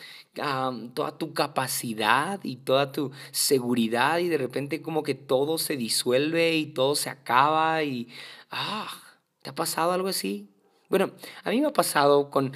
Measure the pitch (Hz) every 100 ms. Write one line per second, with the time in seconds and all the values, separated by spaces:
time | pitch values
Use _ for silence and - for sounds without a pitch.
0 | - - - - 143 131 131 120 117 151
1 | 147 - 160 139 147 147 127 - 123 107
2 | 107 127 160 202 - 127 - 135 139 147
3 | 135 - - - - 135 120 123 110 117
4 | 135 170 175 156 127 131 143 156 147 156
5 | 147 139 139 131 143 160 - 143 110 -
6 | 127 123 147 165 165 160 147 135 135 147
7 | 135 120 - 123 147 156 160 160 151 131
8 | - - - - - - 139 214 180 -
9 | - - _ _ - 139 165 165 165 180
10 | 190 180 196 202 208 _ _ _ - 185
11 | 190 - - - - 220 302 294 165 151
12 | 143 143 139 139 135